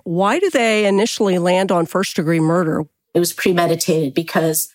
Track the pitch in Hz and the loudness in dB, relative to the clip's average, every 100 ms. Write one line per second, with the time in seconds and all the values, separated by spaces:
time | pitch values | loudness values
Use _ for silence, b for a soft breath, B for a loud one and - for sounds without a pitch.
0 | - 170 196 294 392 285 233 214 208 196 | -4 -2 0 0 0 0 0 2 2 2
1 | 226 - 202 180 175 180 190 175 165 185 | 0 0 0 2 2 2 2 0 0 -2
2 | 190 - 156 165 156 170 160 156 151 _ | -4 -2 0 0 2 0 0 -2 -6 _
3 | _ 170 170 - 196 175 170 165 - 160 | _ -2 -2 0 0 2 2 0 0 0
4 | 143 151 165 180 160 156 - | 0 -2 -4 0 0 -2 -6